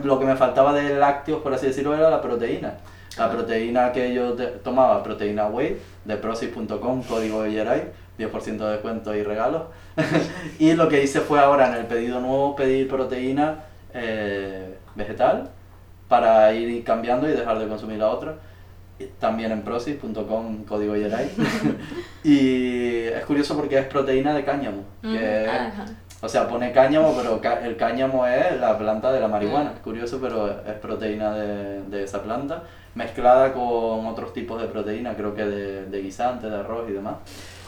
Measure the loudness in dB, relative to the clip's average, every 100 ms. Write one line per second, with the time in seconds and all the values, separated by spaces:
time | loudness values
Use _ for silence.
0 | 2 2 4 4 4 6 6 4 2 4
1 | 4 2 -2 -4 -2 0 0 0 0 4
2 | 4 4 0 -2 -2 -2 -6 -10 -14 -20
3 | -12 -2 0 0 -2 -2 0 2 2 2
4 | 0 0 -2 -2 -4 -6 -2 4 4 4
5 | 0 -4 -2 0 -2 0 -2 -4 -10 -14
6 | -8 -6 -4 -4 -6 -6 -6 -4 -2 -4
7 | -2 -2 -2 -2 -2 -2 0 0 -2 -12
8 | -16 -8 -8 -6 -6 -4 -2 -2 -4 -6
9 | -4 -4 -2 -2 -2 -2 -6 -14 -8 -4
10 | 0 0 -2 -6 -12 2 4 6 6 4
11 | 4 2 2 6 6 6 4 2 -2 -2
12 | -2 -2 0 2 0 2 2 2 2 -2
13 | -2 -2 -2 2 0 0 -10 -20 -14 -8
14 | -6 -4 -2 -4 -6 -8 -12 -14 -14 -8
15 | -6 2 2 2 -2 -14 -20 -20 -20 -20
16 | 2 4 6 8 8 6 0 -2 0 0
17 | 2 0 2 0 0 -2 -2 -6 -8 0
18 | 0 0 -4 -10 -16 -20 -20 -20 -20 -16
19 | -16 -4 -2 0 -2 -4 -4 -4 -4 -6
20 | -6 -6 -4 -4 -4 -8 -4 -2 0 0
21 | 0 -2 -2 0 0 0 -2 -2 -6 -10
22 | -12 -2 4 6 6 2 0 0 -2 -2
23 | -2 -4 0 0 0 -2 0 2 2 0
24 | 2 2 2 0 0 -2 -4 -6 -10 -10
25 | -6 -2 0 0 0 -2 -4 -8 -12 -14
26 | -18 -12 -2 0 0 -2 2 4 6 6
27 | 6 4 0 0 0 0 -2 -2 -2 0
28 | 0 2 2 2 2 2 2 2 0 0
29 | 0 2 2 0 0 0 0 -4 -8 -6
30 | -6 -4 -4 -2 -2 -4 -8 -10 -8 -6
31 | -4 -2 -2 -2 -4 -6 -6 -8 -8 -6
32 | -6 -6 -6 -6 -6 -8 -10 -20 -16 -10
33 | -8 2 8 8 6 2 0 0 0 -2
34 | -4 -6 -8 -8 -8 -6 -6 -4 -4 -4
35 | -6 -6 -6 -4 -4 -4 -6 -8 -8 -8
36 | -8 -2 -2 -2 -6 -6 -6 -6 -6 -6
37 | -6 -10 -14 -18 -16 -18